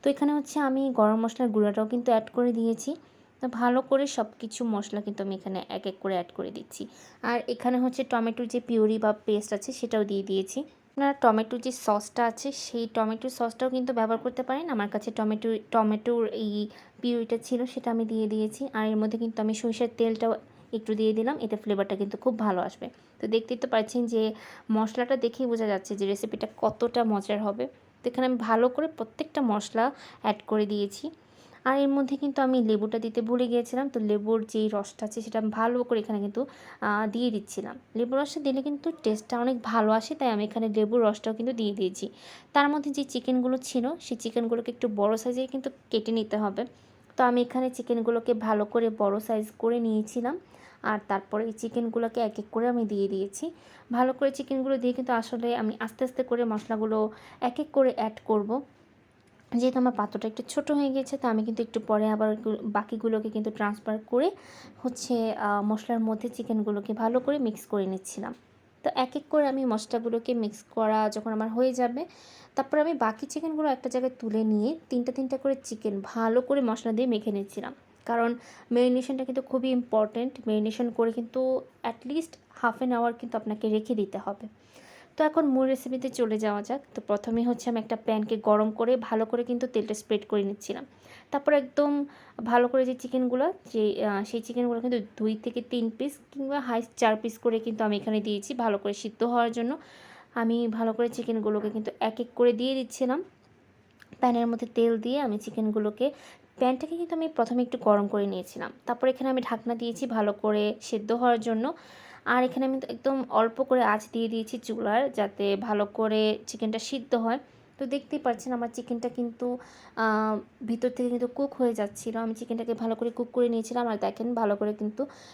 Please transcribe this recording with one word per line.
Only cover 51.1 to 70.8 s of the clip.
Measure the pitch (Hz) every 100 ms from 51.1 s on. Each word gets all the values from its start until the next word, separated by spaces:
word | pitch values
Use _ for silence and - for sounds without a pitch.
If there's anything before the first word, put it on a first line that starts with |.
| 196 196 214 226
এই |
চিকেনগুলোকে | 220 233 233 233 226 233 226
এক | 220 220
এক | 208
করে | 226 240
আমি | 240 220
দিয়ে | 208 196
দিয়েছি। | 196 196 - 311 - - - -
ভালো | 240 254
করে | 262 277
চিকেনগুলো | 262 262 269 262 269
দিয়ে | 247
কিন্তু | 247 254
আসলে | 233 226 240 233 240
আমি | 214 214
আস্তে | 226 -
আস্তে | 254 254
করে | 254 240
মশলাগুলো | 233 214 - 220 214 220 214 214 - -
এক | 247 247
এক | 294
করে | - 262 -
অ্যাড | 220 220 -
করব। | 214 202 247 285 - _ _ _ _ _ _ _ 240
যেহেতু | 254 254
আমার | 247
পাত্রটা | 247 208 214 220
একটু | 220 240
ছোট | - 285
হয়ে | 294 277
গেছে, | 269 262 277
তো | 254
আমি | 220
কিন্তু | 220 220
একটু | 226 226
পরে | 214 214 214
আবার | 214 214
একটু | 214 220 214
বাকিগুলোকে | 220 208 214 226 226 220 220
কিন্তু | 214 214
ট্রান্সফার | 214 208 214 - 214 220
করে | 240 330 392 - - - -
হচ্ছে, | 254 247 - 240 226
আহ, | - 208 202
মশলার | 208 214 214 233
মধ্যে | 220 220 240
চিকেনগুলোকে | - 226 220 208 202 202
ভালো | 214 226 247
করে | 262 294
মিক্স | 240 214 -
করে | 208 190
নিচ্ছিলাম। | 190 190 - 226 240 _ _ _ _
তো | - -
এক | 254 294
এক | 285
করে | 302 285
আমি | 269 254
মশলাগুলোকে | 214 214 240 233 226 233
মিক্স | 240 214 214
করা | - -